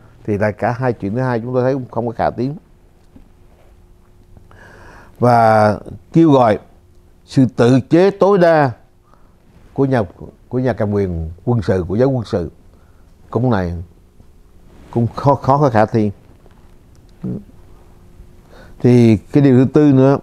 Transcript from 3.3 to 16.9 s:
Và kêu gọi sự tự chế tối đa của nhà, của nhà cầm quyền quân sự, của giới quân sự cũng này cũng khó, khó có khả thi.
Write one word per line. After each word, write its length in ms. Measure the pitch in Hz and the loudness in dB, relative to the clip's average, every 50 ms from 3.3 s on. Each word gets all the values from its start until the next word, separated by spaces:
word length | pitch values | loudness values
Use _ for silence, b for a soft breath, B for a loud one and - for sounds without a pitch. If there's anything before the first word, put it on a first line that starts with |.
| _ _ _ _ _ _ _ _ _ _ _ - _ _ _ _ _ _ _ _ - - - - B B B B B B B B B B B B B B | _ _ _ _ _ _ _ _ _ _ _ -20 _ _ _ _ _ _ _ _ -20 -20 -20 -20 B B B B B B B B B B B B B B
Và 600 | 120 123 120 117 113 110 110 107 107 107 101 - - - 98 - - _ - | 0 2 2 4 4 4 4 4 2 2 0 -4 -8 -16 -20 -20 -12 _ 0
kêu 180 | 160 165 160 | 2 4 4
gọi 280 | 139 131 120 113 101 92 - - - _ _ _ _ _ _ _ _ _ _ | 4 4 4 2 0 -2 -4 -12 -20 _ _ _ _ _ _ _ _ _ _
sự 200 | - - 139 127 104 - | -6 -2 0 0 0 0
tự 240 | - 120 120 131 131 | 0 2 2 2 0
chế 320 | - - - 165 185 196 | 0 0 2 2 2 2
tối 260 | 196 - 180 196 208 190 | 0 0 0 2 2 2
đa 340 | 175 165 165 156 143 131 110 - _ _ _ _ _ b b b b b b b _ _ _ - - - - | 2 4 4 2 2 0 -2 -6 _ _ _ _ _ b b b b b b b _ _ _ -20 -20 -10 -6
của 120 | - 139 | -4 -2
nhà, 180 | 135 131 120 101 87 - - - - - _ _ - | -2 0 -2 -4 -4 -8 -18 -20 -20 -20 _ _ -10
của 100 | 120 127 | -6 -4
nhà 140 | 127 127 110 | -4 -4 -4
cầm 180 | 101 110 101 | -4 -4 -4
quyền 380 | 101 101 98 92 87 85 80 82 85 - - | -2 -2 -2 -4 -4 -6 -8 -10 -12 -8 -4
quân 160 | 123 120 117 | -4 -2 -2
sự, 240 | - - 98 92 87 82 | -2 -2 -2 -4 -4 -4
của 80 | 95 | -2
giới 120 | 110 127 139 | -2 -2 -2
quân 180 | 131 123 104 | -2 -4 -6
sự 260 | - 113 95 85 69 - _ - - - b b b b b b b b _ - - | -6 -6 -6 -6 -8 -12 _ -20 -20 -20 b b b b b b b b _ -12 -8
cũng 200 | - - 123 127 | -6 -4 -2 -2
này 240 | 117 95 90 85 87 85 87 - - _ _ _ _ - - - - - - _ - - - - - - - - | -2 -2 -2 -4 -6 -10 -12 -16 -20 _ _ _ _ -20 -20 -20 -20 -20 -20 _ -20 -20 -20 -20 -20 -20 -18 -10
cũng 160 | - 117 117 110 | -6 -4 -4 -4
khó, 280 | - - - 139 139 | -4 -2 0 0 0
khó 220 | - - - 135 143 | 0 0 0 0 2
có 120 | 151 135 | 0 0
khả 160 | 113 107 110 | 2 0 0
thi. 260 | 104 - 113 107 104 - - - - - _ _ - - _ - - - - _ _ | 0 0 -2 -2 -2 -4 -10 -16 -20 -20 _ _ -20 -20 _ -20 -20 -20 -20 _ _